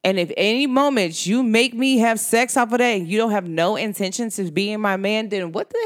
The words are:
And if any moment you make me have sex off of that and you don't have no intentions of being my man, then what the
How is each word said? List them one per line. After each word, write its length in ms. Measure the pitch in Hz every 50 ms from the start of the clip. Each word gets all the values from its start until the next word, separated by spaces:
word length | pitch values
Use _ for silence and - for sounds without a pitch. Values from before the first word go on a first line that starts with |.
| -
And 140 | 185 190 190
if 140 | 175 156 -
any 300 | - 185 208 220 254 285
moment 600 | 285 254 269 285 285 277 233 190 170 165 - -
you 180 | 175 208 247 262
make 300 | 233 214 226 247 262 240
me 240 | 226 262 269 262 240
have 200 | 220 233 226 208
sex 380 | - - - 226 247 240 -
off 160 | 269 240 220 226
of 60 | 240
that 180 | 247 247 226
and 100 | 196 180
you 120 | 160 190 214
don't 120 | 226 233
have 160 | 208 208 180
no 300 | 175 160 160 165 180 214
intentions 600 | 214 - 214 196 - 202 185 190 - 240 226 - -
of 120 | 196 175 147
being 280 | 170 202 202 214 214
my 160 | 214 202 196
man, 320 | 185 196 208 214 220 220 208
then 240 | 202 196 185 170 165
what 180 | 214 415 _
the 80 | - 466 453